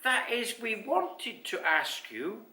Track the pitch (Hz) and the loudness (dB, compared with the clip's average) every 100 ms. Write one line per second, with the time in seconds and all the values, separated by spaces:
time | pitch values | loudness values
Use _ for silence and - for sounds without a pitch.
0 | 262 247 - 240 233 - 233 214 - 359 | 4 2 2 -2 -2 -4 -4 -4 2 2
1 | 359 - 247 - - 190 160 156 - - | 2 -4 -8 -8 -6 0 4 4 4 -6
2 | - 113 151 220 - | -8 -4 -4 -6 -12